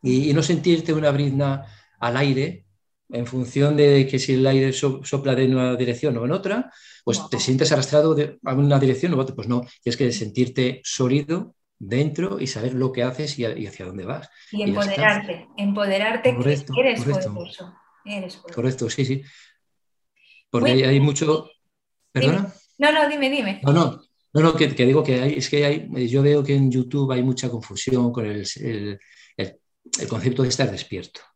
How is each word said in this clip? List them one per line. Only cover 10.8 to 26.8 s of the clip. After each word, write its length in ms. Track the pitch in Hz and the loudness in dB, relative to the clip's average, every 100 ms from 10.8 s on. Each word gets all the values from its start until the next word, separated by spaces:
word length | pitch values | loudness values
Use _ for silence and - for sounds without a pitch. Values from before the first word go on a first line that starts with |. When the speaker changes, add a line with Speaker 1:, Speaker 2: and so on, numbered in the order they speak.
Speaker 1:
sólido 680 | - - 123 139 147 170 226 _ _ _ | -10 -2 0 0 0 -6 -6 _ _ _
dentro 600 | 98 120 151 151 185 196 | -4 -2 -2 -2 -6 -4
y 60 | 127 | -6
saber 280 | 110 120 | -4 -4
lo 180 | 127 131 | -2 -2
que 100 | 123 | -2
haces 360 | 120 127 151 135 | -4 -4 -8 -6
y, 60 | |
a-, 120 | 117 - | -6 -6
y 100 | 104 | -10
hacia 200 | - 92 | -12 -14
dónde 180 | 95 | -12
vas. 240 | 92 143 - _ - | -10 -12 -14 _ -12
Speaker 2:
Y 120 | 208 | -6
Speaker 1:
Y 100 | 208 | -4
ya 80 | 202 | -2
está. 100 | 202 | -2
Speaker 2:
empoderarte, 580 | 196 214 202 202 170 - - | 2 2 2 -4 -12 -12 -6
empoderarte 760 | 202 202 202 190 214 240 175 | -2 0 0 0 0 0 0
Speaker 1:
Correcto, 380 | 123 123 143 - | 2 0 0 -2
Speaker 2:
que 60 | - | 0
eres 180 | 262 226 | 0 0
Speaker 1:
correcto. 300 | 123 143 - | -2 -2 -4
Speaker 2:
poderoso, 420 | 202 170 - 180 - _ _ | -8 -12 -16 -20 -20 _ _
eres 320 | 202 208 185 - | -12 -10 -10 -16
poderoso. 180 | - | -14
Speaker 1:
Correcto, 360 | - 120 131 113 | -4 -4 -2 -6
sí, 140 | - | -2
sí. 180 | 120 139 139 - _ _ _ _ _ _ _ _ _ _ _ | -2 -2 -6 -20 _ _ _ _ _ _ _ _ _ _ _
Porque 220 | 120 120 | 0 4
Speaker 2:
Uy. 100 | 131 | 4
Speaker 1:
hay, 80 | 131 | 4
hay 100 | 139 | 4
mucho. 500 | 143 143 156 156 - _ _ _ _ _ _ | 4 2 0 0 -2 _ _ _ _ _ _
Speaker 2:
Dime. 120 | - - | 0 2
Speaker 1:
¿Perdona? 280 | 180 196 - _ _ | 2 -2 -8 _ _
Speaker 2:
No, 140 | 285 | 2
no, 160 | 311 294 | 4 2
dime, 220 | 294 269 | 0 -2
dime. 300 | 285 214 196 | -2 -4 -2
Speaker 1:
No, 80 | 135 | 2
no, 300 | 156 151 - _ _ _ | 4 4 -2 _ _ _
no, 60 | 147 | 4
no, 140 | 160 | 4
que, 200 | 156 151 | 4 0
que 120 | 135 127 | 4 4
digo 160 | 135 | 4
que 180 | - 127 | 2 0
hay, 140 | 135 | 0
es 140 | 147 127 | -2 -2
que 160 | 147 | 0
hay, 440 | 143 147 - 131 120 | 2 0 -4 -4 0
yo 140 | 135 | 2
veo 220 | 139 147 | 4 4
que 100 | 143 | 2
en 160 | 139 135 | 2 4
YouTube 400 | 127 | 2